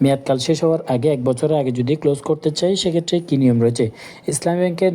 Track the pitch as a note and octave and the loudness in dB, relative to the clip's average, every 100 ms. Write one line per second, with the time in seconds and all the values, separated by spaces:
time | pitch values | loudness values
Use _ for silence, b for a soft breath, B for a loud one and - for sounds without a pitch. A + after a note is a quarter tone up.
0 | C#3 C3+ - C3 D3 D#3 E3 D#3+ - B2 | 2 2 0 -2 0 0 2 0 0 0
1 | D3+ C#3 B2+ B2 D3+ D#3 C3 B2 B2 D3+ | 0 0 0 0 0 0 0 -2 -2 0
2 | D3 C#3 - D#3 D#3 D3+ F3+ G3 F#3 E3+ | 0 0 -2 -2 -2 -2 -2 0 0 -2
3 | E3+ F3 E3+ C3+ B2+ A#2 A#2 A#2+ A2+ - | 0 -2 0 2 2 4 2 0 -2 -6
4 | B B B D#3 F3 F3 F3+ E3+ F#3+ | B B B -4 -2 0 0 0 0